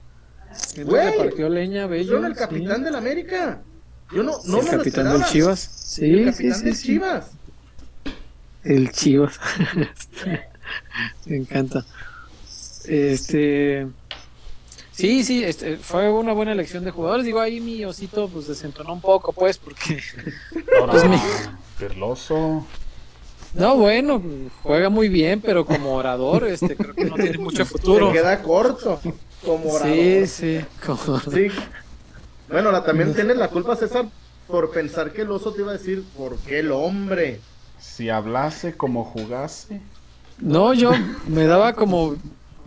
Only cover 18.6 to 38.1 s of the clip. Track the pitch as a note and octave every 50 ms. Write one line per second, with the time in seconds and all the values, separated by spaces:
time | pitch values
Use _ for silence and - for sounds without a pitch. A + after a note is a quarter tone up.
18.6 | - D3 C#3 - D3+ D#3 E3+ F3+ F3 F#3+ F#3+ F#3 - - - F3+ F#3 F#3+ F#3 -
19.6 | - D3 C#3+ - - - D#3 C#3 - - - - - D3+ - - - - - E4
20.6 | E4+ A#4 B4 C5 - A#2+ A2+ - - F#3 F#3 - - - - - - - - -
21.6 | - - - - G2+ G2 F#2+ F#2+ G2 A2+ B2+ B2+ - - D#3+ D#3 D#3+ D#3 D#3 D#3
22.6 | - - - - - - - - - - - - - - - - - - - F3
23.6 | F3+ A3+ C#4 B3+ G#3+ G#3 A3 B3 C#4 D4 C#4 A3 F3 E3 D3 C3+ C3+ B2+ - -
24.6 | - - D3 E3 F#3 G3 G#3 A3 A3 G#3 F#3 E3+ D#3 E3 G3 G#3+ G#3+ A3 F#3+ F3
25.6 | D#3+ E3 D#3 C#3+ C#3 C#3 C3 C3 B2+ C3 B2+ B2+ B2+ C3+ F3 - A#3+ G#3+ F3+ D#3+
26.6 | - F3 D3 - G#3 - - F4 - - D#3+ D#3 G3+ F3 - - F#4+ F4 D4+ -
27.6 | - - - D3+ - F#3 G3 G#3+ G3+ G3 E3+ D#3+ E3 F3+ G3 G3+ G3 D#3+ E3 F#3+
28.6 | A3 B3+ B3+ - - A3+ F3 D3 - E3+ - - - - - - - E3+ D#3+ D#3+
29.6 | D#3+ D#3 D3+ D3+ D3 D3+ D#3 E3 E3+ F3+ F#3 G3 G3 F3+ - - E3 D#3+ D#3+ D#3+
30.6 | D#3 - - - - D#3+ C3+ A#2 - - C3+ B2+ - C#3+ C#3+ F3+ G3+ G3 - -
31.6 | - - - - - - - - - - - - - - - - - - D3+ E3+
32.6 | G#3 G#3+ F#3+ F3 D#3 D#3+ D#3 D#3+ D#3+ D3+ D3+ A3 G#3 A3 B3 B3 G#3 - - -
33.6 | F#3 A#3 A#3 A3+ A3+ G#3 - B3 A#3+ G#3+ - - - - - - - - F3+ F3
34.6 | D#3+ D#3 - E3 D#3 C#3+ D#3 E3 D#3 F3 G3+ G#3+ G#3+ G#3 G3+ F#3+ - A3 F#3 G3+
35.6 | G3+ G#3 G3+ F#3 - F#3 F#3+ F#3+ F#3+ - - C#3 C3+ B2+ A#2+ - - - C#3 D3+
36.6 | D#3 D#3 C#3 C3+ D3+ F3 G3 G3+ G3 F#3+ F#3+ F3 E3 C#3 A#2 G#2 - - - -
37.6 | - - - - - - - - A#2+ A2+